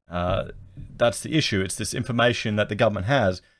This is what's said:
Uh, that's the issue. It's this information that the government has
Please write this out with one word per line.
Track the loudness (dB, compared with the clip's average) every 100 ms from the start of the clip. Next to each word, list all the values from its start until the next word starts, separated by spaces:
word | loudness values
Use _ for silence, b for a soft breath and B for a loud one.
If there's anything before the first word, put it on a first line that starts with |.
| _
Uh, | -4 0 0 -4 -10 -16 -16 -16 0
that's | 0 0
the | -2 0
issue. | 2 0
It's | -2 -4
this | -6
information | -4 -4 2 4 2 0 0
that | 0
the |
government | 2 2 2 0
has | 2 2 0 b b